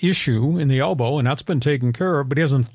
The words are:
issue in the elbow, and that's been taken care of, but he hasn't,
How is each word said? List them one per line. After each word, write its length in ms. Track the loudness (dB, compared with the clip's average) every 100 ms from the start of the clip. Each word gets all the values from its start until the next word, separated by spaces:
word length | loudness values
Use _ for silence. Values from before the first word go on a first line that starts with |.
issue 580 | -2 0 0 0 0 0
in 100 | 2
the 120 | 2
elbow, 380 | 0 0 0 0
and 80 | 0
that's 160 | -2
been 180 | -2 -2
taken 320 | 0 0 0
care 260 | 0 0 0
of, 80 | 0
but 100 | 0
he 40 |
hasn't, 320 | 2 2 0